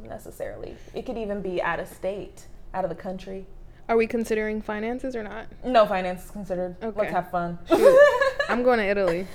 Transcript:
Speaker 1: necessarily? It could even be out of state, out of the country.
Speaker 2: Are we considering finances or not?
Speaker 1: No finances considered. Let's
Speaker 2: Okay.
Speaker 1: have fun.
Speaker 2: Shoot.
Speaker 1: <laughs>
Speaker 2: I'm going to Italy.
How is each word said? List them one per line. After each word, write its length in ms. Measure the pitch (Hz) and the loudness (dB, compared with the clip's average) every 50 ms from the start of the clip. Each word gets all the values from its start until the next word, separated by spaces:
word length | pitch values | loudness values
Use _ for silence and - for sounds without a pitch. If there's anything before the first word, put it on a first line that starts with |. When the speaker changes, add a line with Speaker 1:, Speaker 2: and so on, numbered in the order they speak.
| - | -14
Speaker 1:
necessarily? 720 | - - - - - - - - 98 104 107 - - - - - - - | -14 -14 -14 -14 -16 -12 -10 -10 -10 -10 -12 -12 -14 -14 -16 -18 -12 -12
It 120 | - 220 | -10 -8
could 100 | 262 233 | -8 -8
even 240 | 233 220 202 202 202 | -6 -6 -6 -6 -6
be 220 | 190 190 180 175 - | -6 -4 -4 -2 -2
out 180 | 170 165 143 | -2 -2 -4
of 80 | 143 - | -6 -10
state, 580 | - - - 185 202 196 135 - - - - - - - - - - | -12 -8 -6 -6 -6 -6 -10 -14 -16 -18 -18 -18 -18 -16 -16 -10 -6
out 100 | 185 - | -4 -4
of 60 | 170 | -4
the 60 | - | -6
country. 500 | - - 196 185 185 - 190 190 196 185 - - - - - - - - - | -6 -8 -10 -10 -10 -10 -12 -12 -12 -14 -14 -18 -18 -18 -18 -20 -18 -4 0
Speaker 2:
Are 80 | 233 | 2
we 120 | 226 226 220 | 2 2 2
considering 520 | - 233 226 - 226 214 214 214 214 214 | 0 -2 -2 0 -2 -2 -2 -2 -4 -6
finances 540 | 208 - 214 208 220 226 247 254 262 262 247 | -6 -6 -6 -6 -4 -6 -6 -6 -6 -6 -6
or 80 | 226 208 | -6 -8
not? 240 | 196 202 226 220 - - - - | -8 -12 -12 -14 -14 -14 -10 -6
Speaker 1:
No 220 | 247 254 226 208 | 2 6 6 6
finances 440 | 190 196 185 185 180 180 180 - - - | 6 4 -2 -2 -2 -6 -6 -10 -14 -12
considered. 420 | 208 190 175 185 175 180 180 180 - 220 | -12 -6 -6 -4 -4 -4 -6 -6 -8 -8
Let's 140 | 226 202 208 | -8 -4 -2
Speaker 2:
Okay. 80 | 208 - | -2 0
Speaker 1:
have 220 | - 180 170 - | 0 -2 -2 -2
fun. 300 | - 175 170 170 175 - - - | -4 -4 -2 -2 -6 -8 0 2
Speaker 2:
Shoot. 280 | 330 - - 554 523 539 587 571 494 494 539 | 4 8 8 10 10 12 10 10 8 4 2
Speaker 1:
<laughs> 220 | 539 523 - 571 - | 0 0 -2 -2 0
Speaker 2:
I'm 160 | 214 240 247 | 0 2 4
going 140 | 254 247 226 | 4 4 4
to 40 | 202 | 4
Italy. 440 | 190 202 202 196 175 165 175 190 - - | 2 2 2 2 2 0 0 -4 -8 -10